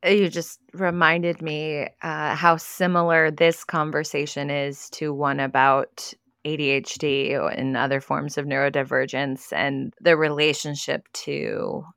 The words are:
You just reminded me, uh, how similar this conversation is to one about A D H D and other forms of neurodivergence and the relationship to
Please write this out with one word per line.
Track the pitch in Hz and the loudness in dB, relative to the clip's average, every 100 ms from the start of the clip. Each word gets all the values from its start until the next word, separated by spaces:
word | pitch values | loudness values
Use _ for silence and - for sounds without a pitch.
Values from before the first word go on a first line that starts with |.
| 185 | 4
You | 202 190 | 4 4
just | 170 165 - _ | 0 -8 -12 _
reminded | 170 185 175 160 170 170 165 | -2 -2 4 4 4 0 -2
me, | 160 151 156 147 135 _ | -4 -4 -4 -4 -6 _
uh, | 165 156 151 151 | -8 -4 -2 2
how | 170 165 | 4 4
similar | - - 180 175 170 165 160 | 0 -2 2 2 4 6 4
this | 151 165 165 | 4 2 2
conversation | - 165 151 151 156 147 147 - 143 | -4 -2 0 -2 -2 -4 -4 -4 -4
is | 143 143 139 - | -2 -4 -6 -14
to | - 156 | -6 -6
one | 139 143 139 | -2 -2 0
about | 135 135 135 135 - - - - _ _ - | 0 4 6 4 2 -8 -16 -16 _ _ -8
A | 151 | -2
D | 143 | 0
H | 135 - - | -2 -2 -4
D | 151 139 135 | -2 0 0
and | 139 80 - 131 131 | -2 -2 -2 -2 0
other | 131 135 | 0 0
forms | - 143 147 147 | -2 -4 -2 -6
of | 143 | -4
neurodivergence | 135 139 139 135 135 135 131 139 131 - | 0 0 0 0 0 0 -2 -4 -6 -6
and | 76 135 139 135 - | -2 -2 -2 -6 -2
the | 170 165 | 2 4
relationship | 156 147 151 147 151 143 - 143 _ | 4 2 2 0 -4 -6 -4 -6 _
to | - - 143 55 - - - 160 | -14 -8 -6 -4 -4 -4 -6 -10